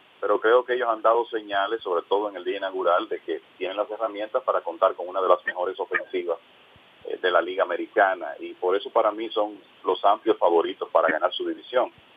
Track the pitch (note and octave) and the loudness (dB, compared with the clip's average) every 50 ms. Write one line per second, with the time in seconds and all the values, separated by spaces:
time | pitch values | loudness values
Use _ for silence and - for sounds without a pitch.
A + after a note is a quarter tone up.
0 | _ _ _ _ - G2+ G#2 F#2+ - A2 A#2 B2+ B2 - B2 B2 A#2+ A#2 A2+ A2 | _ _ _ _ -2 0 0 2 4 6 6 6 4 2 0 -2 0 0 0 2
1 | G#2+ A2+ A2+ A#2 A#2 - A#2 A2 G#2+ G#2 G2+ G2 G2 G2+ A2+ A2 - G2+ F2+ E2+ | 4 4 4 4 2 -2 -4 -8 -6 -4 -2 -2 -2 -2 -2 -4 -4 -2 -2 -2
2 | E2 - G2 G2+ G#2+ G#2 G2 F#2 F2+ F#2 F#2+ G2 F#2+ F#2+ F#2 F#2 F#2 F2 F2 F#2 | -2 0 0 0 -2 -2 -6 -8 -6 -6 -6 -4 -4 -6 -4 -2 0 2 2 2
3 | - - F#2 E2+ - - E2 D2 - - _ - F2+ F2+ F#2+ G2+ G#2 G2+ G#2+ G2+ | 0 -2 -6 -8 -6 -6 -8 -8 -8 -14 _ -8 -8 -6 -4 -4 -4 -4 -4 -4
4 | A2+ A2 G2+ G2+ G#2+ G#2+ - B2+ - - G2 F#2 - F2 E2 E2 F#2+ F#2+ F#2 F#2 | -4 -4 -4 -6 -8 -4 -4 -4 -2 0 -2 -2 -2 -4 -4 2 2 2 2 0
5 | F2 F2+ F#2 F#2+ F#2+ F2+ F2+ F2+ - - F2 F2+ F2+ F#2 F#2 - F#2 - F#2 F2 | -8 -8 -4 0 4 4 4 4 2 -4 -6 -4 -4 -4 -4 -6 -6 -4 -4 -4
6 | - - - F#2 F2 F2 E2 - - _ - - - - - - _ _ _ _ | -4 -4 -6 -4 -4 -4 -4 -6 -8 _ -20 -20 -20 -20 -20 -20 _ _ _ _
7 | - - - - - F#2 F2+ E2+ E2+ F2 F#2 F#2+ F#2 F2 F2 E2 E2+ - - A2 | -12 -10 -6 -2 0 2 2 2 2 0 0 -2 -2 0 -2 -4 -6 -2 2 2
8 | G2+ F#2+ F#2+ F2+ D#2+ D2 C#2+ - E2+ F2 F2 - - F2+ F#2 G2+ - - - A#2 | 4 4 2 -2 -6 -10 -12 -10 -12 -14 -10 -4 -2 0 0 0 0 0 0 2
9 | A2+ G#2+ G#2 G#2+ A2+ G#2+ - G#2+ G#2 G#2+ G#2 G2 - _ _ _ - F#2+ F#2 - | 2 2 0 -2 -6 -6 -2 -2 -2 -4 -4 -12 -20 _ _ _ -4 -2 -2 2
10 | - G2+ G#2 - - A2 G#2 - G#2 F2+ E2+ E2+ D#2+ F2 - - E2+ D#2+ - E2+ | 4 2 2 2 2 0 0 2 4 4 4 4 2 0 -2 -8 -4 0 2 2
11 | D#2+ E2 D#2+ D#2 E2 F2+ - - F2+ E2+ D#2+ D#2 - - - B2 A2+ E2+ - _ | 2 2 2 0 0 -2 -2 -4 -6 -6 -8 -8 -8 -4 -2 -2 -2 -2 -4 _
12 | _ _ _ | _ _ _